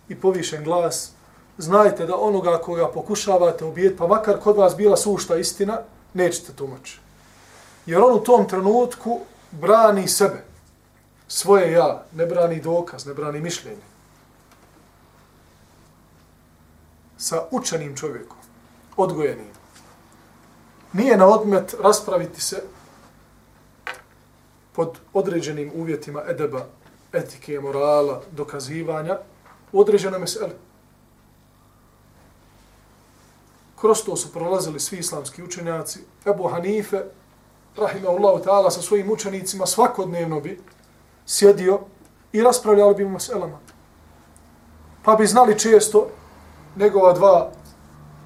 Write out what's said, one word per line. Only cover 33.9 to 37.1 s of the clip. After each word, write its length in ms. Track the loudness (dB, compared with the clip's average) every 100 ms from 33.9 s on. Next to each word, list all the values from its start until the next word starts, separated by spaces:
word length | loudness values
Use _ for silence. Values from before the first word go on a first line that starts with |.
| 0
to 120 | -2 -8
su 160 | -8
prolazili 480 | -8 -4 -4 -4 -8
svi 180 | -10 -10
islamski 440 | -10 -10 -12 -16
učenjaci. 580 | -16 -12 -8 -8 -10 -14 -20 _ -4
Ebu 220 | -2 -4
Hanife, 540 | -6 -4 -4 -4 -6 -8